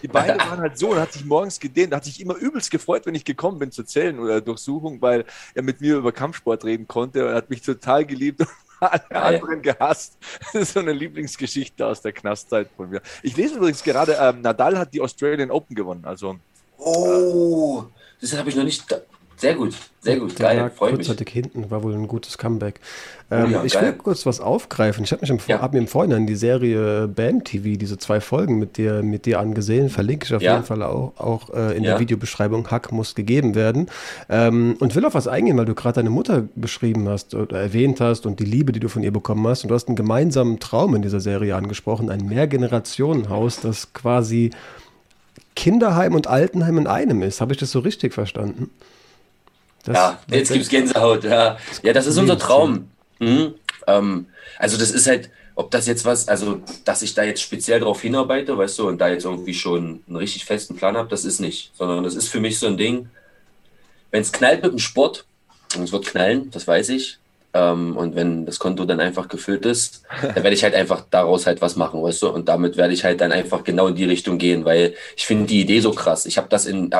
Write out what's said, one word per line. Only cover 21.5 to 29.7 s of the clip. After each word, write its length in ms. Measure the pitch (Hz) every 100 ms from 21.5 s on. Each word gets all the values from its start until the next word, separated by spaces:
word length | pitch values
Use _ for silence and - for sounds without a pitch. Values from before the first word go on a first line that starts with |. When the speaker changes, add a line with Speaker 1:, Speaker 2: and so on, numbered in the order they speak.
| 123 107
Speaker 3:
war 140 | 107
wohl 100 | 110
ein 140 | 104 107
gutes 300 | 113 - -
Comeback. 420 | 113 110 104 - - - - - -
Speaker 2:
Oh 60 | 113
Speaker 3:
Ähm, 160 | 117
Speaker 2:
ja, 120 | 107 127
Speaker 3:
ich 80 |
Speaker 2:
geil. 100 | 196 285
Speaker 3:
will 60 |
kurz 320 | - - 180 135
was 140 | 117
aufgreifen. 640 | 95 196 - - 110 107
Ich 80 | 104
hab 80 | 160
mich 80 | 139
im 100 | 123
Vor-, 160 | - 107
Speaker 2:
Ja. 60 |
Speaker 3:
hab 120 | 127
mir 60 | 135
im 80 | 117
Vorhinein 380 | 147 185 113 107
die 100 | 107
Serie 720 | 117 127 123 110 107 104 107
bam 340 | 98 113 233
T 160 | - 104
V, 180 | 104 104
diese 200 | 98 98
zwei 240 | - 107
Folgen 380 | - 135 185 113
mit 180 | 104 -
dir, 260 | 110 107
mit 220 | 107 104 -
dir 140 | 101
angesehen. 480 | 107 107 104